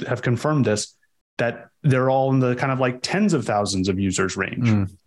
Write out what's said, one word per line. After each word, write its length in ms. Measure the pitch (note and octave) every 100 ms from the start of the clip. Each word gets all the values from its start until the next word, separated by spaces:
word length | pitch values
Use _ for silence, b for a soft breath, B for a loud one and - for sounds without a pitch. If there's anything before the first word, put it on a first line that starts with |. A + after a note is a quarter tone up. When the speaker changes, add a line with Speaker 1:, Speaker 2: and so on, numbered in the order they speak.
| -
Speaker 1:
have 160 | A#2+
confirmed 420 | B2+ A#2 D3+ D3+ G#2+
this, 300 | G#2+ - _ _ _ _ -
that 300 | A#2+ A#2+ - _
they're 260 | D3 C3 C3
all 220 | C3+ C3+
in 80 | C3+
the 160 | B2 B2
kind 160 | C#3
of, 80 | C3
like, 240 | B2+ B2+
tens 320 | - F3+ G#3 D#3
of 100 | A2
thousands 420 | G#2 G2+ F#2+ F#2+
of 120 | F#2+
users 360 | G2 F#2 F#2+ F#2+
range. 320 | F#2 A2+ A#2
Speaker 2:
Mm. 240 | G#2 F#2+ -